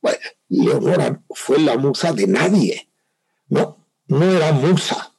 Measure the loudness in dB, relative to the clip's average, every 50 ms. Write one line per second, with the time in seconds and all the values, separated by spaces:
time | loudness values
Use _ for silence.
0 | -2 -4 -4 -4 -8 -18 -20 _ _ _ -2 0 2 2 0 0 0 0 0 0
1 | 0 -2 -4 -6 _ _ -18 -16 -4 -2 0 2 2 2 0 0 0 -2 -2 -2
2 | -2 -4 -2 0 0 0 0 0 2 2 2 2 2 2 -2 -6 -10 _ _ _
3 | _ _ _ _ _ _ _ _ _ _ -2 -2 -2 -2 -6 _ _ _ _ _
4 | _ _ 0 2 2 2 2 2 2 2 0 2 2 2 2 2 0 -4 -6 -6
5 | -8 -14 _